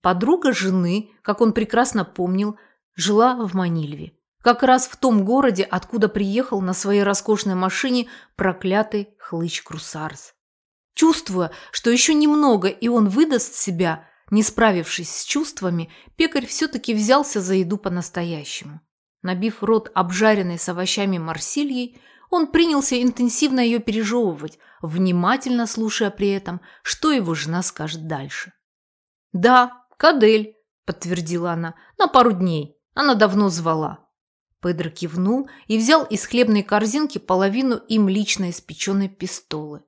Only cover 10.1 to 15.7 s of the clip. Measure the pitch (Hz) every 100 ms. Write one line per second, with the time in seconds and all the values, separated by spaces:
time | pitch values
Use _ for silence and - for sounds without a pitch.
10.1 | 143 - _ _ _ _ _ _ - 320
11.1 | 311 - 185 165 - - - 233 240 -
12.1 | 302 302 302 285 208 190 - 226 240 208
13.1 | 208 320 254 - - - 170 175 160 _
14.1 | _ _ 208 202 - 226 180 160 - 170
15.1 | - - 285 302 - 185